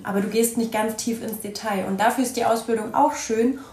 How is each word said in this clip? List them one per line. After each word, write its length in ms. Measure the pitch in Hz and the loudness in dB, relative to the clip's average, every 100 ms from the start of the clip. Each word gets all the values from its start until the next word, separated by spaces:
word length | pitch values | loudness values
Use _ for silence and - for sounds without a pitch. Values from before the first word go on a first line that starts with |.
Aber 160 | - 196 | -2 -2
du 80 | 196 | 0
gehst 280 | 220 233 - | 2 2 2
nicht 160 | 226 | -2
ganz 240 | 214 220 226 | 0 -2 -2
tief 260 | - 226 | -4 -4
ins 180 | 226 214 | -6 -8
Detail. 460 | 208 202 214 196 190 | -8 -8 -4 -2 -2
Und 140 | 196 | 2
dafür 240 | 220 240 | 2 4
ist 120 | 247 - | 0 0
die 80 | |
Ausbildung 500 | 226 233 226 226 214 | 2 2 2 -2 0
auch 200 | - 294 | 2 2
schön, 440 | 294 - 226 240 269 - | 2 -2 2 2 0 -8